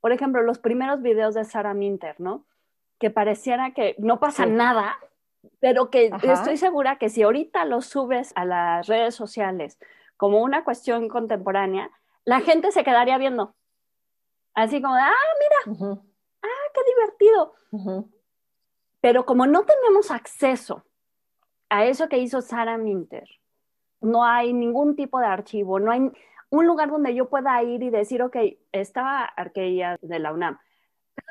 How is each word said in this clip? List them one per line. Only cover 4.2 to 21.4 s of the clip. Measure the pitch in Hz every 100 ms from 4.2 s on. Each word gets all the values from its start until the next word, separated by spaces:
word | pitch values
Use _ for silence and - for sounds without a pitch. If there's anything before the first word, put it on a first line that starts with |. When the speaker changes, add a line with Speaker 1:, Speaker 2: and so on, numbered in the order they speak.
| 294 294 240
Speaker 2:
Sí. |
Speaker 1:
nada, | 220 240 233 208 - - _ _ _ _ _
pero | 254 247 247
que | 254 233 196
Speaker 2:
Ajá. |
Speaker 1:
estoy | 254 262 226 294
segura | 370 302 269 269
que | 220
si | 226
ahorita | 208 254 320 370 320
los | 240 247
subes | 277 254 247 254 -
a | 180
las | 175 175 170 175
redes | 226 233 233
sociales | 208 - 196 185 151 _ - _ _ _
como | 202 208
una | 240 277
cuestión | 330 247 - 233 226
contemporánea, | 240 226 214 196 190 190 190 240 _ _ _ -
la | 247
gente | 262 330 370
se | 392
quedaría | 285 240 247 262
viendo. | 269 247 202 _ _ _ _ _ _ _ _ _ _ -
Así | 220 285
como | 262 254
de, |
"Ah, | 269 466 605 622
mira, | 587 587 480
Speaker 2:
Ujú. | 175 196 196 _ _ _ _
Speaker 1:
ah, | 415 523 571
qué | 554 523 508
divertido". | 427 427 415 440 311 _ _
Speaker 2:
Ujú. | 214 190 190 220 _ _ _ _ _ _ _ _ _
Speaker 1:
Pero | 240 247 247
como | 247 262
no | 320 415
tenemos | 587 480 392 403
acceso | 247 - - 269 247 - - _ _ _ _ _ _